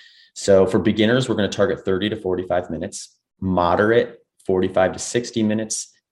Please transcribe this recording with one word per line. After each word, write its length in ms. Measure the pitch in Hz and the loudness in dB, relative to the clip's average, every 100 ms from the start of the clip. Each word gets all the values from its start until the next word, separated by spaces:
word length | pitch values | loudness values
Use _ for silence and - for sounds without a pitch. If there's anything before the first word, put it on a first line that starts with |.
| - _ _ | -20 _ _
So 320 | - - 95 92 | -8 4 4 6
for 120 | 107 | 2
beginners, 480 | 107 107 107 127 131 | 0 2 2 2 0
we're 100 | 110 | -2
gonna 120 | 95 | -2
target 380 | - 101 - - | 0 -2 -2 -2
thirty 240 | 92 104 | -2 -2
to 60 | 110 | -4
forty-five 520 | 92 90 90 87 90 | -4 -4 -2 -4 -4
minutes, 480 | 80 98 - - _ _ - | -8 -8 -10 -18 _ _ -8
moderate, 800 | 95 90 87 90 107 117 - - _ _ | -2 0 2 2 4 2 2 -8 _ _
forty-five 480 | - 95 92 95 92 | -2 0 0 2 0
to 60 | 85 | 0
sixty 440 | - 123 120 120 | -6 -4 -4 -2
minutes, 480 | 107 107 107 - - _ _ | 0 -2 -4 -8 -10 _ _